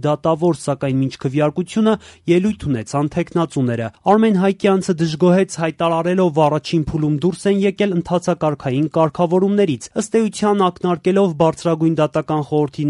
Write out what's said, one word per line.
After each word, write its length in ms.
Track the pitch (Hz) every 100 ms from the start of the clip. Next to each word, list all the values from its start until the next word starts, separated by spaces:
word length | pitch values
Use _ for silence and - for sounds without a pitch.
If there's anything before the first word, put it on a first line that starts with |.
| 147
դատավոր, 480 | 147 165 160 175 156 -
սակայն 300 | 135 139 131
մինչ 120 | 135 -
քվեարկությունը 720 | 139 135 151 147 175 220 214 214 - - -
ելույթ 340 | 170 202 208 151
ունեցան 440 | 120 107 143 147 -
թեկնածուները։ 720 | 170 175 165 147 123 117 113 _ 180
Արմեն 260 | 208 220 185
Հայկյանցը 540 | 196 196 202 190 185 165
դժգոհեց 560 | 165 151 180 180 190 -
հայտարարելով. 760 | 165 156 170 165 170 185 180 151 151
«Առաջին 360 | 151 - 170 147
փուլում 300 | 156 151 151
դուրս 180 | 170 180 202
են 80 | 196 196
եկել 280 | - 202 175
ընդհանցակարգային 920 | 170 175 175 170 156 143 139 127 151 165
կարգավորումներից, 920 | 160 - 175 185 196 202 196 123 - -
ըստ 160 | 214 226
էության 440 | 214 - 208 202 185
ակնարկելով 640 | 175 185 170 185 185 196 151
Բարձրագույն 520 | 160 - 170 160 165 160
դատական 420 | 151 160 151 156 143
խորհրդի 380 | 151 147 -